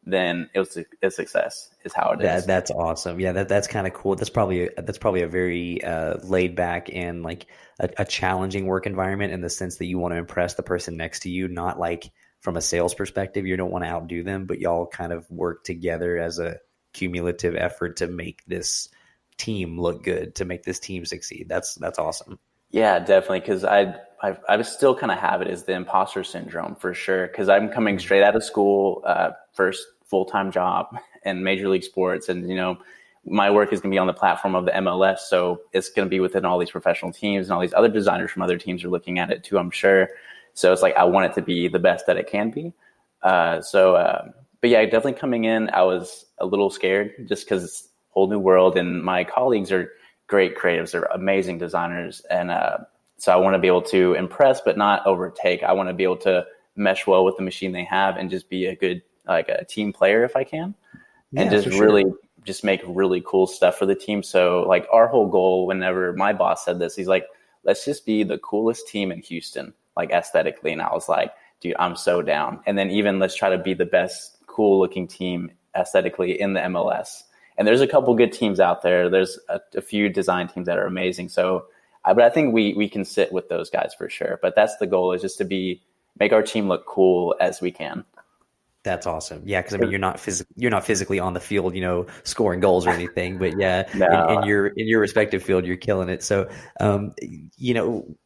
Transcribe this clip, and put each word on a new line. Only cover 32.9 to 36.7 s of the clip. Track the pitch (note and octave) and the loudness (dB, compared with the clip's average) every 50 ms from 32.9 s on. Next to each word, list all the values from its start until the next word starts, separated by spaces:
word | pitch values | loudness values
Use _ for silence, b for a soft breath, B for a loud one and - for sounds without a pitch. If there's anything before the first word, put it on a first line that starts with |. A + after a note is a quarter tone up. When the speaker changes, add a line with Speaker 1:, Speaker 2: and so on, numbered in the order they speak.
| b b b b b b _ | b b b b b b _
Speaker 1:
my | - - G#2 G2+ G2+ | -2 0 2 2 4
work | G2+ G#2 G#2 G2+ | 6 4 4 4
is | A2 F#2+ | 0 -2
gonna | - G2 | -2 0
be | F#2+ F#2+ | 0 2
on | F#2 | 2
the | F#2 | 0
platform | F2 - - F#2+ E2+ - - G2 F#2 | 0 0 2 0 0 2 0 0 0
of | F#2 F2+ | 2 0
the | E2+ - | 2 0
M | F#2+ F#2+ F#2 | 2 0 0
L | F2 F#2 F#2+ | 2 4 2
S. | F#2+ F#2+ - - - | 2 2 0 -2 0
So | F#2 F2+ F2+ F2+ F2+ F2 - _ | 2 2 2 2 -2 -4 -8 _
it's | - F#2+ F#2 - | -4 -4 -4 0
gonna | - - G2 F#2 | -2 -2 -2 0
be | F#2 F#2+ | 0 0
within | F#2 F#2 - G2 F#2 | 0 0 0 0 0
all | F2 F2+ F2 | 2 0 0
these | F2 E2+ | 0 -2